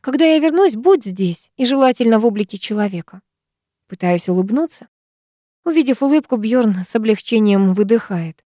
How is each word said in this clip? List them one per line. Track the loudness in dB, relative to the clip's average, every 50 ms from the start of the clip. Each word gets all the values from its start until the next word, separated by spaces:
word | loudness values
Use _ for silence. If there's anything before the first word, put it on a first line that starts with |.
Когда | -6 -4 0 2 4
я | 4 4 4
вернусь, | 2 2 2 2 2 2 0
будь | 0 2 2 2 2 0
здесь, | -8 -4 -2 -2 -4 -4 -6 -14 _ _
и | -4 -2
желательно | -2 2 2 2 2 2 2 2 2 2 4
в | 2
облике | 0 0 -2 -6 -8 -8 -14
человека. | -10 -6 -4 -4 -4 -4 -6 -10 -12 -14 -20 -20 _ _ _ _ _ _ _ _ _ _ _ _ _ _
Пытаюсь | -12 -4 -2 0 0 0 -2 -2
улыбнуться. | -2 -2 0 0 -2 -2 -2 -4 -8 -18 -20 _ _ _ _ _ _ _ _ _ _ _ _ _ _ _ _
Увидев | 0 0 0 2 2 0 -2
улыбку, | 0 2 2 0 0 _ -6
Бьорн | -4 -2 0 0 2 2 0 -2 -2 -6
с | -4 -4
облегчением | -2 0 0 -2 -2 -2 -2 0 2 2 2 2 2 2 2
выдыхает. | 2 0 2 2 0 0 0 -4 -8 -8 -8 -10 -12 _ _ _